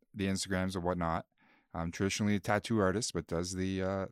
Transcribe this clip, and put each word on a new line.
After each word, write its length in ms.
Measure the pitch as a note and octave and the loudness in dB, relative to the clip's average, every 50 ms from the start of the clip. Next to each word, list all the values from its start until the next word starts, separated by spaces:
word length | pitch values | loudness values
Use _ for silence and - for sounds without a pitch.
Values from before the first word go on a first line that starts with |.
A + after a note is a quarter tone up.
| _ _ - | _ _ -6
the 140 | G#2+ G2 G2 | -2 0 0
Instagrams 480 | F#2+ F#2+ - G2 G2 F#2 F#2 F#2+ F#2 | 0 0 -2 -2 0 0 0 0 -2
and 80 | F#2+ E2+ | -2 0
whatnot. 420 | F2+ F2+ F2 E2+ E2 E2 E2 - _ _ _ _ _ _ _ _ _ - | 0 0 2 0 0 0 -2 -4 _ _ _ _ _ _ _ _ _ -6
Um, 180 | E2+ E2+ E2+ | -4 -4 -4
traditionally 440 | E2+ - G2+ G2 - - A2 G#2 G#2 | -2 0 0 0 2 2 2 2 2
a 40 | G2 | 2
tattoo 400 | - - G#2 G#2 - - A#2 A2 | 2 2 2 2 2 2 2 4
artist, 340 | G2 F#2 F#2 G#2 B2+ - - | 4 4 4 2 0 -2 -4
but 140 | F2 D#2+ - | -4 -4 -2
does 260 | - E2 F2+ F2+ F#2+ | -2 -2 -2 -2 -2
the, 260 | F#2 F#2 F#2+ F#2+ F#2 F#2 | -2 -2 -2 -2 -2 -2
uh, 220 | F#2+ G2 F#2+ F#2+ - | -2 -2 -2 -4 -6